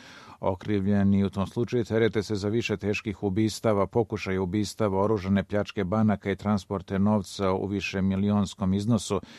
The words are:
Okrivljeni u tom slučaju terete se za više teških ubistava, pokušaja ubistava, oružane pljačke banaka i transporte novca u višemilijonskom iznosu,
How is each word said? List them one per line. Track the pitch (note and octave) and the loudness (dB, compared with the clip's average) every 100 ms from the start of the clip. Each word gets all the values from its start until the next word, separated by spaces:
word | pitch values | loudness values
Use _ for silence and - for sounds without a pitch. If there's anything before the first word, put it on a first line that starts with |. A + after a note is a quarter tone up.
| - - - - | -20 -20 -20 -6
Okrivljeni | F#2+ F#2+ - G#2 F#2+ G2+ G2 G2 | -4 -4 -2 0 2 2 4 4
u | G2 | 2
tom | G2+ F2+ | 0 -4
slučaju | A#2+ A#2 B2 | -2 -2 -2
terete | G#2 A2 A2+ G#2+ | 0 2 2 0
se | G2 G#2 | -2 -2
za | G2+ | -2
više | A#2 A2 G2+ | -2 -2 -2
teških | G2 G2 A2 F#2+ | -2 -4 -4 -4
ubistava, | G#2 F#2+ A2 - A2+ G2+ F#2 | -2 0 0 0 0 2 2
pokušaja | A#2+ A2 G#2+ G2 F#2+ | 0 0 -2 -2 -2
ubistava, | F#2 G#2 G2+ - G#2+ F#2+ | 0 0 -2 -2 0 2
oružane | G#2 A2 F#2+ G2 | 2 0 2 0
pljačke | F#2 G#2 G2 - | 0 -2 -2 -4
banaka | F2+ A2 G#2+ G2 G2+ | -2 2 2 2 -2
i | F#2+ | -2
transporte | G#2 G#2 - G2 - G2 | 0 -2 -2 -6 -2 0
novca | G2+ G#2+ F2+ - F#2+ | 2 2 -2 -2 0
u | F#2+ G2+ | 0 -2
višemilijonskom | G2 - G2 F#2+ F#2+ G2+ G#2 G2 - F#2 | -4 -4 -2 0 2 2 2 0 -2 -2
iznosu, | G2 G#2+ A2 - G2 - | 0 2 2 2 -2 -4